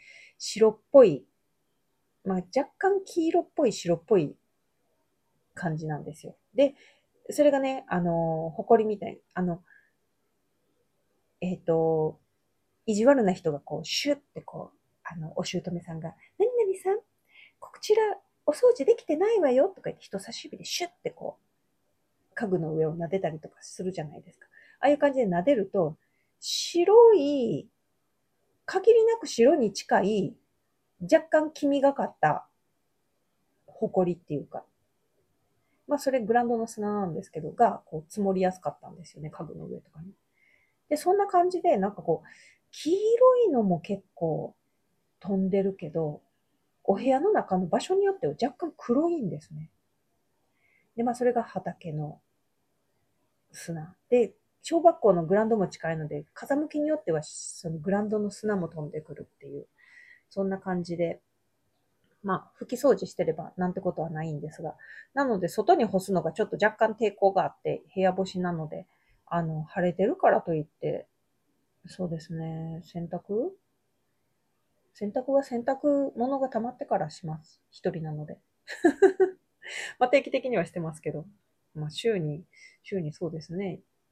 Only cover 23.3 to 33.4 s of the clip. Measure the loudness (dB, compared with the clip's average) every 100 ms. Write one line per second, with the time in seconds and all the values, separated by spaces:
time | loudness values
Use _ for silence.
23.3 | -6 -12 _ -18 -10 -8 -6 -10 -14 -20
24.3 | -20 -20 _ -20 _ 2 4 2 2 0
25.3 | 2 2 2 0 -2 -2 -4 _ _ _
26.3 | _ -10 -8 -4 0 6 10 10 8 4
27.3 | 0 -2 -4 -8 _ _ _ _ _ _
28.3 | _ _ _ -6 2 6 6 6 2 -2
29.3 | 4 6 6 2 -4 0 2 2 0 -2
30.3 | -6 _ _ _ _ _ -14 2 2 4
31.3 | 0 0 -2 -2 2 2 0 -4 0 0
32.3 | 0 -6 _ _ _ _ _ _ _ _
33.3 | _